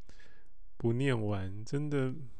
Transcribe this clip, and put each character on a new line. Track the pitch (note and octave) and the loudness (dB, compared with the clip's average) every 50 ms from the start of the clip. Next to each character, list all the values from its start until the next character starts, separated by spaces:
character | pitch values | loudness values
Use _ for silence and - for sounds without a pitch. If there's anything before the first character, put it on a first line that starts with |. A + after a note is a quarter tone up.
| - - - - - - - - - - - - - - - | -4 -6 -6 -6 -6 -6 -6 -6 -6 -6 -6 -4 -6 -4 -4
不 | - - A#2 A#2 | 0 2 4 4
念 | A#2+ C#3 C#3 B2+ A2+ G#2+ G#2 | 4 4 4 4 4 4 2
完， | G#2 G2 F#2+ F#2+ G2 G#2 G#2+ | 2 0 0 -2 -2 -4 -2
真 | - - C#3+ D3 D3+ | -2 0 0 0 2
的， | D3 C#3 C3 C3 B2+ - C3+ - - - | 2 2 2 2 0 -2 -4 -4 -4 -4